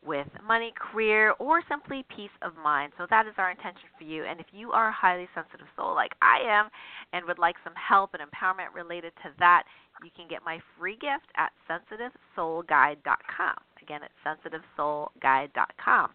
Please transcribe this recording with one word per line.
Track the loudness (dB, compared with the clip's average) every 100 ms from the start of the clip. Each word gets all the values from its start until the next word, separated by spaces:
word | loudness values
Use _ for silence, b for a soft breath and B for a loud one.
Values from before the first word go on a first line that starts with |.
with | -6 -6 -6 -14
money, | -2 -2 -2 -10
career, | -10 -2 2 4 4 2
or | 2 0 0
simply | -8 -8 -12 -12
peace | -16 -16 _
of | -12 -4
mind. | 0 0 -2 -8
So | 0
that | 2 2
is | -2
our | -4
intention | -4 -12 -14 -20 _
for | -12
you. | -10
And | -8 -10
if | -14
you | -18 -2
are | 0 2
a |
highly | 4 2 2 -4 -12
sensitive | -12 -16 -18 -8
soul | -4
like | 0 -2 4
I | 6 6 4
am | 2 2 B B B B
and | -8 -6
would | 0
like | 0 0
some | -12 -12
help | 2 4 4 -6
and |
empowerment | -14 -4 -2 -2 -8
related | -12 -12 -12 -12 _
to | -18 2
that, | 6 6 4 b b -20
you | -20 _
can | -14
get | -12 -10
my | -12 -14 _
free | -10
gift | -8 -6 -6 _ -4
at | -4 _ _
sensitive | -10 _ -12 -12 -14 _ -6
soul | -6 -6
guide | 2 4 4 2
dot | -4 -4 -4 -6
com. | -4 -4 _ _
Again, | -16 -16
it's | -16 _
sensitive | -8 -8 -10 -14 -14 -4
soul | -2 -2 -8 _
guide | 2 4 2 -4
dot | -4 -2
com. | 2 4 2